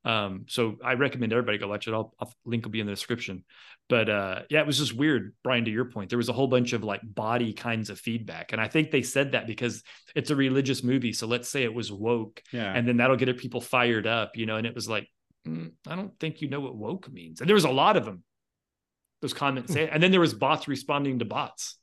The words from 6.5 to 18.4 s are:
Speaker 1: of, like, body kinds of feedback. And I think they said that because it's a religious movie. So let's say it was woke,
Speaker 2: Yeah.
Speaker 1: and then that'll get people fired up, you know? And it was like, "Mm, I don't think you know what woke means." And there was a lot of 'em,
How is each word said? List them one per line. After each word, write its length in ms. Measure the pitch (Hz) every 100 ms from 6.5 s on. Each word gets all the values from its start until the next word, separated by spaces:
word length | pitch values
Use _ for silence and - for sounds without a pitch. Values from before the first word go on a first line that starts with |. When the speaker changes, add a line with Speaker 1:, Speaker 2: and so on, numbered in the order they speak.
| 123 120
Speaker 1:
of, 80 | 117
like, 160 | 104 98
body 500 | 113 101 107 120 117
kinds 340 | 101 120 113 104
of 100 | 98
feedback. 540 | - 117 104 85 -
And 80 | 110
I 60 | 110
think 220 | 160 156
they 100 | 135
said 300 | 120 139 135
that 140 | 120 117
because 360 | 107 120 104 - - -
it's 160 | 151 143
a 60 | 143
religious 460 | 135 131 135 127
movie. 300 | 123 131 117
So 120 | 107 113
let's 220 | 120 123
say 140 | 139
it 100 | 120
was 180 | 117 101
woke, 500 | 98 110 120 110 - _
Speaker 2:
Yeah. 220 | 123 104
Speaker 1:
and 120 | 107 120
then 120 | 120
that'll 180 | 127 131
get 180 | 127 123
people 220 | 123 120
fired 440 | - 127 120 113 110
up, 300 | 117 104 113
you 80 |
know? 120 | 110 110
And 100 | 113
it 80 |
was 140 | 123 110
like, 200 | 107 - _ _ _ 156
"Mm, 260 | 160 160 _ -
I 80 | 170
don't 220 | 190 _
think 240 | 160 -
you 60 | 143
know 120 | 139
what 160 | 135 110
woke 340 | 107 185 -
means." 300 | - 82 80
And 80 | 131
there 60 |
was 100 | 208
a 60 | 156
lot 260 | 135 175 196
of 100 | 110
'em, 180 | 90 _ _